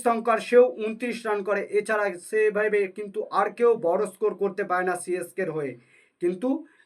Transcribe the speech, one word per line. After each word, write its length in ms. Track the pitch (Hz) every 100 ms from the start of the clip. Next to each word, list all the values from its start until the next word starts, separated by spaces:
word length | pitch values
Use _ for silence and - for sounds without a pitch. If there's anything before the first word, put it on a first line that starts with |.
শঙ্কর, 340 | 240 233 233 220
সেও 260 | 202 240 247 220
ঊনত্রিশ 420 | 214 220 247 233 220
রান 120 | 208
করে। 180 | 196 202 - 202
এছাড়া 280 | 208 214 208 175 -
সেভাবে 520 | 214 214 202 214 202 190 190
কিন্তু 240 | 208 208 -
আর 180 | 170 208
কেউ 200 | 202 240 220
বড় 260 | 170 190 202
স্কোর 260 | - 214
করতে 280 | 185 196 190
পারে 200 | 185 180
না 100 | 180 175
সিএসকে 460 | - 180 175 -
এর 80 | 180
হয়ে, 220 | 151 139 - _ _ _ -
কিন্তু 280 | 175 185 254 320 - _